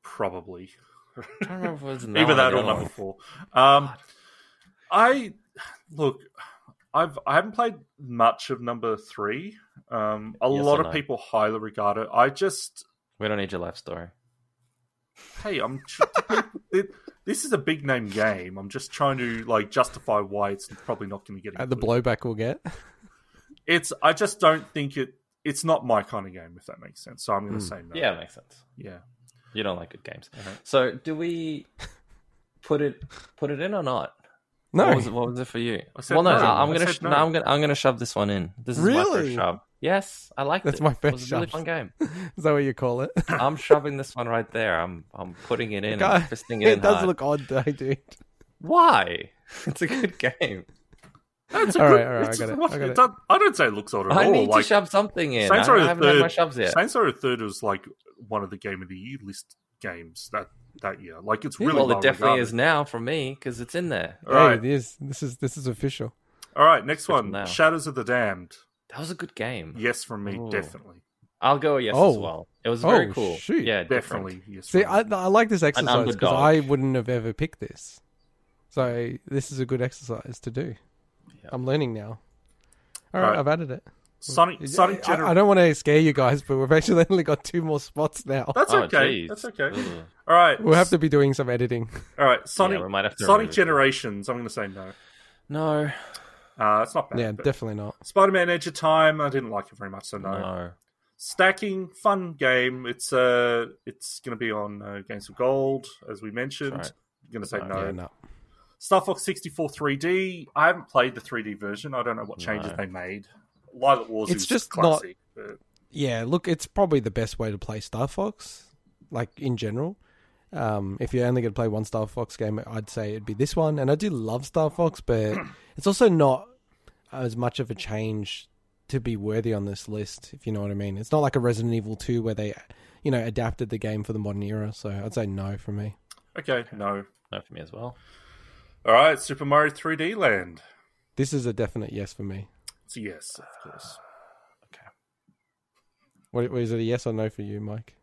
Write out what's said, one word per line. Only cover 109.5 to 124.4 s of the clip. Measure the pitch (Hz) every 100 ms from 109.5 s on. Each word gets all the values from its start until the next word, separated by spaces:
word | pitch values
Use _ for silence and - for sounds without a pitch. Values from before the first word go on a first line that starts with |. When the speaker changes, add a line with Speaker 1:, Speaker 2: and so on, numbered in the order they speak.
| - 151
Speaker 1:
three | - 147 139
D. | 165 185 190 180 139 -
I | 160
haven't | 175 -
played | 135 127
the | 120
three | - 120
D | 107
version. | 101 101 104 151
I | 131
don't | 120 113
know |
what | 107 -
changes | 87 107 82
Speaker 2:
No. | 85
Speaker 1:
they | 98
made. | 92 90 101 - _ _ _ _
Light | 127 135 131 110
Wars | 110 107
Speaker 3:
It's | 175
Speaker 1:
is | -
Speaker 3:
just | 247 - -
not | 170 156
Speaker 1:
classic, | - - _ -
but | 104 - _ _ _
Speaker 3:
Yeah, | - 139 113 117
look, | 170 -
it's | 160 -
probably | - 190 147
the | 110
best | 98 113 -
way | 113
to | 101
play | - 107
Star | - 110 135
Fox, | - 202 - - - _ _ _ _ _
like, | 117 117 -
in | 139 117
general. | 110 113 160 202 _ _ _ _ _
Um, | 175 113 104 98 98
if | 120
you're | 127 123
only | 123
gonna | 117
play | 98 113
one | 107
Star | 110 113 107
Fox | - 117 -
game, | 110 107 107
I'd | 113 107
say | - 107
it'd | 110 107
be |
this | 104 143
one. | - 156 151
And | 131
I |
do | 151 208
love | 139 110 120